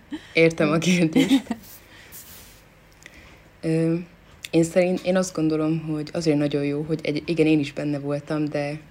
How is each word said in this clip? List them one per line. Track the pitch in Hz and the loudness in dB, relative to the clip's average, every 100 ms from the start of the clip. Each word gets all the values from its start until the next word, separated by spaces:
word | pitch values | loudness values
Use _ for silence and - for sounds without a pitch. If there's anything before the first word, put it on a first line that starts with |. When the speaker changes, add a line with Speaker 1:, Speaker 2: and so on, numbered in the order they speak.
| - | -10
Speaker 1:
<laughs> | 311 - | -14 -4
Speaker 2:
Értem | - 165 165 156 | 4 4 4 0
a | 160 | 2
kérdést. | 160 180 160 165 - 262 - 226 - - - - - - - - - - - - - - - - - - - - | 2 2 4 2 4 2 0 -10 -14 -20 -20 -20 -20 -20 -20 -20 -20 -20 -20 -20 -20 -20 -20 -20 -20 -20 -20 -8
Ö, | 165 160 165 170 180 - - - - 165 | -2 0 2 0 -4 -18 -20 -20 -2 2
én | |
szerint, | 165 190 180 185 - | 2 2 2 0 0
én | 185 | 0
azt | 185 | -2
gondolom, | - 156 156 156 160 | -2 0 0 0 -2
hogy | 156 151 151 | -4 -6 -6
azért | 175 160 147 | -4 0 2
nagyon | 147 147 143 | 2 0 -2
jó, | 143 | -4
hogy | 156 156 | -4 -4
egy, | - 147 - | -4 -4 -2
igen, | 160 156 | 0 2
én | 156 | 2
is | 139 | 0
benne | - 147 143 | -4 -6 -6
voltam, | 143 143 147 156 151 | -4 -6 -4 -4 -4
de | 147 143 151 - | -4 -6 -8 -14